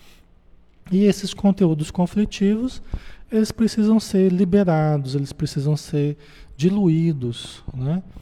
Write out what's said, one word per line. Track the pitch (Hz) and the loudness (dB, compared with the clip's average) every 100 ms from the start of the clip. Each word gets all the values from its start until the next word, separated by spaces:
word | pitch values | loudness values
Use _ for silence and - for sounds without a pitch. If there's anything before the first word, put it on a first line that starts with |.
| - - _ _ _ - _ _ - | -20 -20 _ _ _ -20 _ _ -2
E | 185 | 2
esses | 208 - 190 | 2 2 -4
conteúdos | - 202 190 180 156 156 | 0 0 4 2 2 -2
conflitivos, | - 180 208 214 - 196 214 254 - - - - - - | -2 -2 0 -2 0 0 0 -2 -8 -8 -10 -10 -18 -4
eles | 220 214 | 0 0
precisam | - 220 - 214 220 | 0 0 2 2 2
ser | - 196 190 | 2 2 2
liberados, | 180 196 202 190 156 156 151 135 | 2 2 2 2 2 2 0 -2
eles | 139 139 | -4 -4
precisam | - 147 - 139 151 | -6 -4 -2 -2 -2
ser | - 151 143 147 - - - - | -2 -2 -2 -4 -14 -20 -20 -2
diluídos, | 170 202 190 160 165 147 123 113 - - - | 0 2 2 4 2 0 -4 -6 -12 -16 -14
né? | 127 131 180 - - | -8 -4 -4 -6 -20